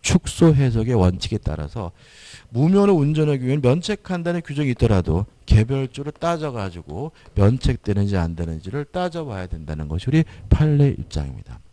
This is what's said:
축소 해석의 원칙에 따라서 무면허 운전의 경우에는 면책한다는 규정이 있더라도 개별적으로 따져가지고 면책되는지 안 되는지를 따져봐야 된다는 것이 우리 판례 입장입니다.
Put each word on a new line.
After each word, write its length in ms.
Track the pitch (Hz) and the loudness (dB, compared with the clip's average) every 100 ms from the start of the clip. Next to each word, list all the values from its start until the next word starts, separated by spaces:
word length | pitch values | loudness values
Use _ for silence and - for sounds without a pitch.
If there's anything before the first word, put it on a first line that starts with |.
축소 520 | - 180 - - 170 | 2 0 0 2 4
해석의 420 | 143 135 113 113 120 | 6 2 0 0 4
원칙에 420 | 92 90 - 107 | 4 2 -6 -6
따라서 540 | - 78 73 120 87 _ - - - - _ | -4 -6 -8 -10 -12 _ -20 -20 -20 -20 _
무면허 440 | 117 156 196 202 | 0 4 4 4
운전의 460 | 180 143 156 151 139 | 4 2 0 0 0
경우에는 220 | 127 147 | -2 0
면책한다는 800 | 127 147 175 202 - 180 170 175 | 2 0 -2 -8 -6 -6 -4 -4
규정이 300 | - 143 143 | -6 -4 -2
있더라도 540 | 120 117 98 85 82 101 _ - | 2 2 2 0 -2 -4 _ 2
개별적으로 680 | 104 113 135 131 - 139 | 4 4 -2 -4 -8 -12
따져가지고 1000 | - 170 170 151 120 95 87 78 80 151 _ - - | -6 -4 -4 -4 -6 -8 -8 -12 -10 -12 _ -8 2
면책되는지 840 | 101 127 - 123 - 101 101 95 | 2 4 0 -2 -2 0 0 0
안 180 | 82 85 | -2 -4
되는지를 500 | 85 80 95 135 147 | -6 -8 -8 -10 -8
따져봐야 640 | 185 180 165 151 95 90 | -6 -6 -6 -10 -10 -10
된다는 400 | 80 76 76 76 | -10 -8 -8 -6
것이 180 | 82 - | -4 0
우리 160 | 156 160 - - | 0 0 -6 2
판례 400 | - 156 143 143 | 4 4 4 2
입장입니다. 680 | - - - 69 57 - 60 - | 2 -8 -8 -8 -10 -16 -20 -20